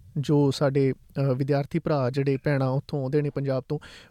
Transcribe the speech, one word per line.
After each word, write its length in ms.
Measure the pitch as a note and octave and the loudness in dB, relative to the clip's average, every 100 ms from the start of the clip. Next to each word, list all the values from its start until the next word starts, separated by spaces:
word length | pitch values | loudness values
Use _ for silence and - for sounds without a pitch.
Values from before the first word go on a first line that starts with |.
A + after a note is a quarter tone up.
| - D#3 | -10 -6
ਜੋ 340 | C3+ D3 C#3 | 0 4 4
ਸਾਡੇ, 420 | - C#3+ C#3 C3+ | 2 0 2 0
ਅਹ, 420 | - - - C#3 | 0 -6 -2 0
ਵਿਦਿਆਰਥੀ 440 | B2+ C#3 C#3 C#3+ E3+ | 0 0 0 0 -4
ਭਰਾ 320 | E3 D3 B2+ | -2 0 0
ਜਿਹੜੇ 280 | C#3 C3+ C3+ | 0 0 0
ਭੈਣਾਂ 260 | D3+ C#3 C3 | 0 0 0
ਉੱਥੋਂ 320 | C3+ - D3 | -2 -4 -6
ਆਉਂਦੇ 200 | C3 D3 | -2 0
ਨੇ 80 | D3 | -2
ਪੰਜਾਬ 340 | C#3 C#3 C3 - | -2 -2 -4 -4
ਤੋਂ, 100 | D3 - - - | -8 -8 -20 -20